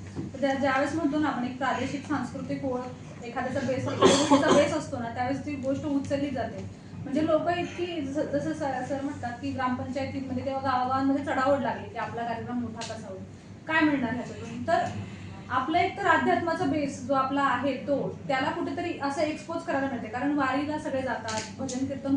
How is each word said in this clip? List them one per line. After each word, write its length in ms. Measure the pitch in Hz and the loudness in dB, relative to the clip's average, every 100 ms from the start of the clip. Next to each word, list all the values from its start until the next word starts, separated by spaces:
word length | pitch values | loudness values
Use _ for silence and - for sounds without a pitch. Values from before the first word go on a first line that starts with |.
| - - - | -10 -8 -6
तर 80 | 262 | 0
त्या, 140 | 277 269 | 0 2
ज्यावेळेस 400 | 269 262 285 311 | 2 2 2 2
म्हणतो 240 | 311 302 | 0 2
ना 80 | 294 | 0
आपण 160 | 240 | 0
एक 140 | 247 - | -4 -2
प्रादेशिक 460 | 262 233 277 277 | -2 0 -2 -4
सांस्कृतिक 640 | - 269 240 269 254 277 277 | -2 -2 -2 -6 -6 -4 -2
ओळख 600 | 247 254 - - - 233 | -4 -6 -10 -14 -12 -8
एखाद्याचा 420 | 262 254 269 269 | -4 -2 -2 0
बेस, 200 | 262 285 | 0 0
ओळखीचा 680 | - - 277 - 277 - 285 | 6 8 8 6 6 8 6
बेस 220 | 294 311 | 6 2
असतो 220 | - 254 | -2 -6
ना, 100 | 233 | -4
त्यावेळेस 320 | 247 247 277 294 | -2 -2 -2 -4
ती 60 | |
गोष्ट 340 | 285 262 277 302 | -4 -2 -2 0
उचलली 440 | 277 - 277 285 | 0 0 0 0
जाते. 360 | 233 - 190 - - - - | -2 -4 -6 -10 -12 -14 -10
म्हणजे 220 | 285 285 330 | -2 0 4
लोकं 260 | 311 320 | 4 4
इतकी 500 | 349 - - 349 320 | 0 -2 -2 -4 -2
जसं, 200 | 269 285 | -2 -2
जसं 320 | - 285 302 | 0 0 0
सर, 300 | - 277 262 262 | -2 -2 -2 -2
सर 120 | 277 | -2
म्हणतात 280 | 277 285 240 | -4 -4 -6
की 200 | 240 277 | -6 -6
ग्रामपंचायतीमध्ये 920 | 262 254 247 262 277 262 277 262 254 | -2 0 -2 -2 -4 -4 -4 -4 -4
किंवा 160 | 269 269 | -2 -2
गावागावांमध्ये 680 | 269 254 254 269 277 285 285 | 0 0 2 2 2 2 2
चढाओढ 340 | 269 269 277 | 2 4 4
लागली 300 | 240 208 196 | 2 -2 -6
की 80 | 233 | -6
आपला 240 | 214 226 | -6 -4
कार्यक्रम 340 | 233 226 233 247 | -4 -4 -4 -4
मोठा 240 | 233 226 | -4 -6
कसा 280 | 226 220 202 | -8 -8 -10
होईल, 140 | 190 196 - - - - | -10 -12 -16 -16 -12 2
काय 140 | 320 | 4
मिळणार 320 | 302 277 233 | 6 4 0
ह्याच्यातून. 500 | 240 214 214 226 233 | -2 -6 -8 -8 -6
तर 220 | 285 359 - - - - - - - | 0 2 2 -4 -8 -10 -12 -12 -2
आपला 300 | 262 262 339 | -2 2 4
एक 160 | 370 403 | 2 2
तर 100 | 370 | 4
अध्यात्माचा 580 | 320 370 339 339 320 277 | 6 6 4 2 0 2
बेस 420 | 302 277 - 254 | 2 0 -4 0
जो 60 | |
आपला 280 | 269 269 277 | 2 4 2
आहे 320 | 269 247 277 | 2 2 0
तो, 460 | 254 - 269 175 - - | 0 0 0 0 -4 -2
त्याला 220 | 262 302 | 0 0
कुठेतरी 500 | 339 330 277 349 262 | 0 -2 -2 -4 -2
असं 180 | 277 302 | -2 0
एक्सपोज 420 | 302 302 - 330 | 0 -2 -6 -6
करायला 240 | 330 277 269 | -2 0 0
मिळते. 160 | 247 214 | -4 -6
कारण 260 | 247 277 | -2 0
वारीला 440 | 294 262 277 294 302 | 2 2 0 0 -2
सगळे 240 | 294 262 | -2 -2
जातात, 400 | 254 - 226 220 - - | -2 -4 -4 -4 -6 -6
भजन 260 | 262 254 269 | -4 -2 -2
कीर्तन 300 | 277 277 | -2 0